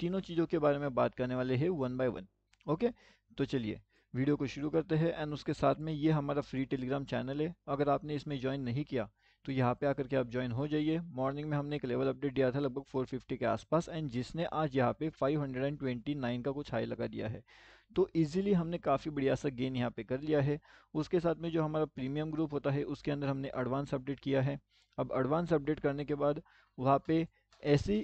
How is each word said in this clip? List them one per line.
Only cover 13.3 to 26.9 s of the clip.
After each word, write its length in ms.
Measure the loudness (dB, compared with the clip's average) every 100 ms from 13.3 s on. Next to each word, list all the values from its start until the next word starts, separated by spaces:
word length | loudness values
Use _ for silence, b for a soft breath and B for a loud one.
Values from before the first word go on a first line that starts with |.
| -2
के 80 |
आसपास, 440 | 0 -2 2 0 0
and 200 | -4 -2
जिसने 340 | -2 -4 -4 -2
आज 300 | 0 0 4
यहाँ 160 | 2
पे 160 | 2 -4
फ़ाइव 320 | 0 2 2
हंड्रेड 220 | 0 -2
एंड 140 | -2 0
ट्वेंटी 360 | -2 -2 -4 -2
नाइन 260 | -2 -2
का 80 | -2
कुछ 200 | -4 -4
हाई 140 | -4 -2
लगा 200 | -4 -6
दिया 220 | -4 -6
है, 140 | -6 -12 B B B B
तो 160 | 2 2 4
ईजीली 360 | 2 2 4
हमने 260 | 4 2 -2
काफ़ी 300 | 0 0 0
बढ़िया 240 | 0 2
सा 140 | 2 -2
गेन 260 | -2 -2 0
यहाँ 140 | -2
पे 140 | -4
कर 160 | -4 -4
लिया 200 | 2 2
है। 180 | 2 0 B B B
उसके 260 | -4 0 2
साथ 160 | 2 0
में 140 | -2
जो 120 | 0
हमारा 220 | 0 0 -2
प्रीमियम 440 | -2 -4 -2 -2
ग्रुप 220 | -2 -2
होता 180 | 0 0
है 120 | 0 -2
उसके 240 | -4 -2
अंदर 180 | -2 -2
हमने 220 | -2 -4 -2
एडवांस 380 | 0 -2 -2
अपडेट 260 | -4 -4 -4
किया 220 | 0 2
है। 160 | 2 -2 -10 b b -6
अब 140 | -2 0
एडवांस 360 | 2 2 2
अपडेट 280 | 2 2 0
करने 240 | 0 -2
के 100 | -4 0
बाद 260 | 0 0 b b b -2
वहाँ 240 | 2